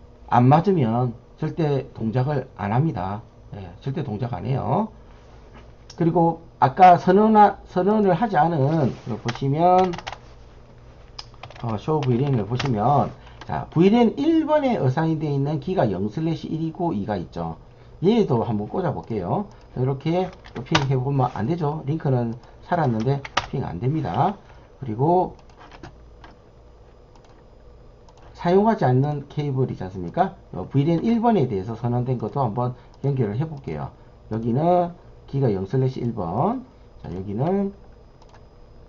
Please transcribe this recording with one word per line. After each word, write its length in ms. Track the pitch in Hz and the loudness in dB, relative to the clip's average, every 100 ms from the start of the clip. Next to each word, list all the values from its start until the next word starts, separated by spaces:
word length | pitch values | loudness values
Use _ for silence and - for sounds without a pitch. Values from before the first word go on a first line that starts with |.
| - - - | -20 -18 0
안 200 | 120 123 | 4 6
맞으면 680 | 151 185 185 113 120 123 113 - - | 6 4 2 2 0 -2 -4 -16 -8
절대 540 | 156 160 156 139 - | -6 -2 0 0 -4
동작을 560 | - 110 127 131 147 - - | -6 -4 -2 0 -2 -6 -8
안 160 | 101 | -2
합니다. 500 | 117 160 110 92 104 - - - | 0 0 -2 -6 -8 -12 -20 -18
예, 160 | 101 90 90 | -16 -16 -12
절대 220 | - 135 | -8 -6
동작 300 | 143 104 120 | -6 -6 -6
안 120 | 90 104 | -6 -4
해요. 420 | 131 98 160 220 - - - - - - - - - - - | -4 -2 -2 -2 -8 -20 -20 -20 -20 -20 -20 -20 -20 -12 -2
그리고 460 | 165 170 170 165 - - | 0 2 2 0 -8 0
아까 380 | 131 - 185 175 | 0 6 8 8
선언하-, 640 | - 190 220 214 208 - - | 6 4 6 8 6 4 -6
선언을 480 | 180 185 220 202 | -2 2 2 2
하지 220 | 170 226 170 | 2 2 2
않은, 580 | 160 165 135 165 123 - - | 2 2 2 2 0 -2 -8
여기 100 | 107 | -8
보시면, 720 | 117 - 139 147 175 185 185 175 - - - - - - - - - - - - - - - - | -6 -4 -2 2 4 6 4 -2 -10 -16 -18 -20 -20 -20 -20 -20 -20 -20 -20 -18 -18 -18 -20 -10
어, 140 | 123 107 | -6 -6
쇼 220 | - 156 | -2 0
브이랜을 460 | 131 120 143 127 98 | 2 0 2 0 0
보시면, 640 | 127 139 107 113 143 95 - - - - | -2 -2 0 2 2 0 -6 -20 -18 -10
자, 200 | 76 - | -8 -4
브이랜 460 | 151 190 240 233 - | 4 4 6 4 2
일 280 | 294 330 294 | 2 2 4
번에 300 | 302 269 220 | 2 2 2
어사인되어 540 | 131 131 160 156 151 | 0 0 0 0 -2
있는 300 | 139 139 156 | -2 -2 -2
기가 300 | 180 190 123 | -2 0 0
영 180 | 90 104 | 0 -4
슬래시 400 | - 160 160 - | -2 -4 -4 -6
일이고 460 | 156 160 160 170 | -4 -4 -4 -4
이가 220 | 104 98 101 | -2 -4 -4
있죠. 420 | 82 - 82 80 - - - - | -6 -8 -8 -10 -16 -20 -20 -2
얘도 400 | 175 233 165 123 | 2 2 2 0
한번 260 | 107 107 104 | 0 -4 -4
꽂아볼게요. 800 | - 170 92 - 110 90 151 208 - - | -4 -4 -4 -6 -6 -4 -4 -6 -12 -12
자, 60 | - | -4
이렇게 500 | 127 139 160 175 180 - - | -4 -2 -2 -2 -2 -8 -16
또 80 | - | -12
핑 180 | 123 160 135 | -2 0 0
해보면 420 | 135 131 139 131 | -2 0 0 -2
안 120 | - 113 | -2 -4
되죠. 360 | 170 147 156 135 | -2 -4 -4 -6
링크는 480 | 160 151 127 120 113 - - | -4 0 0 -2 -6 -14 -16
살았는데 600 | - 175 143 110 117 139 - - - | -6 -2 0 0 0 -2 -4 -8 -6
핑 140 | 143 | -6
안 140 | 90 82 | -6 -4
됩니다. 580 | 123 156 107 92 170 208 - - - - | -4 -2 -2 0 -2 -2 -14 -20 -20 -14
그리고 560 | 131 107 147 180 180 - - - - - - - - - - - - - - - - - - - - - - - - - - - - - - | -8 -2 2 2 0 -6 -20 -20 -20 -20 -20 -20 -20 -20 -20 -20 -20 -20 -20 -20 -20 -20 -20 -20 -20 -20 -20 -20 -20 -20 -20 -20 -20 -20 -20
사용하지 520 | - 175 185 214 220 | -6 2 4 4 2
않는 420 | 143 127 143 151 143 | 2 2 2 -2 -8
케이블 420 | - 147 131 123 | -6 -4 -2 -2
있지 120 | - | -4
않습니까? 520 | 92 92 87 87 185 - - | -10 -10 -6 -2 -2 -4 -14
어, 160 | 87 90 | -12 -4
브이랜 320 | 131 143 170 | 0 2 2
일 160 | 226 233 | 2 2
번에 280 | 233 214 131 | 2 2 2
대해서 260 | 135 117 | -2 -6
선언된 440 | 110 120 120 123 127 | -6 -2 -2 -2 -4
것도 220 | 110 139 | -4 -2
한번 340 | 127 107 123 127 - - | -2 -2 -4 -6 -14 -6
연결을 340 | 139 135 110 107 | -2 -2 -2 -2
해볼게요. 520 | 160 143 - 76 69 - - - - | -6 -8 -10 -8 -10 -14 -20 -20 -8
여기는 600 | 110 117 120 165 180 175 175 - - - | -6 -2 0 2 2 0 -6 -20 -20 -8
기가 260 | 139 131 | -2 0
영 140 | 95 95 | 0 -2
슬래시 340 | 135 131 131 | 0 0 -2
일 140 | 120 | -6
번. 500 | 107 85 98 180 262 - - - - | -4 -4 -2 -2 -2 -8 -20 -20 -18
자, 100 | 67 | -12
여기는 580 | 87 95 104 156 196 196 196 - - - - - - - - - - | -10 -8 -4 -2 0 -2 -6 -20 -20 -20 -20 -20 -20 -20 -20 -20 -20